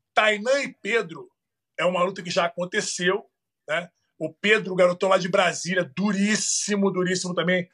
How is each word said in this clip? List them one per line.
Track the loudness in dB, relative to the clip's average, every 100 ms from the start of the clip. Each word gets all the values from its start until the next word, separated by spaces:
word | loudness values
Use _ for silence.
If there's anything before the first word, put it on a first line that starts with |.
| _
Tainan | 2 2 2 0 0
e | -2 -8
Pedro | -2 -2 -2 -8 -18 _ _ _ _ -4
é |
uma | 0 0
luta | 0 -2
que | -4
já | 0 0
aconteceu, | -2 -4 -4 -4 -2 0 0 -4 _ _ _ -6
né? | -6 -6 _ _ -10
O | -10
Pedro, | -2 2 2 2
garotão | 2 2 4 2
lá | 2
de | 2
Brasília, | 2 2 0 -2 -2 -2 -2
duríssimo, | -2 0 0 0 -2 -4 -2 0 0
duríssimo | 0 -2 -2 -2
também, | -2 0 0 -2